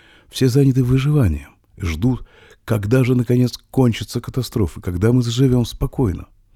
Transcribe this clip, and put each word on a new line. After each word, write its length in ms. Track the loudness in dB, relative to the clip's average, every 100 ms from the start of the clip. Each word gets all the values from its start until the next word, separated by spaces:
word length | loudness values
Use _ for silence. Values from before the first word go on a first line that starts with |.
| _ _ _
все 180 | -2 2
заняты 340 | 4 4 2
выживанием, 720 | 2 0 2 2 2 0 -6 _ _ -10
ждут, 500 | -6 -2 -2 -2 -6 _ -20 -14 -4
когда 380 | -4 0 2
же, 120 | 2 2
наконец, 420 | 2 2 0 -2 _
кончится 480 | 2 2 2 -4 -10
катастрофа, 640 | -8 -8 -6 -2 -4 -4
когда 320 | -8 -2 2
мы 80 | 2
заживём 440 | 0 0 2 2 -2
спокойно. 600 | -4 -6 -2 -2 -2 -10 _ _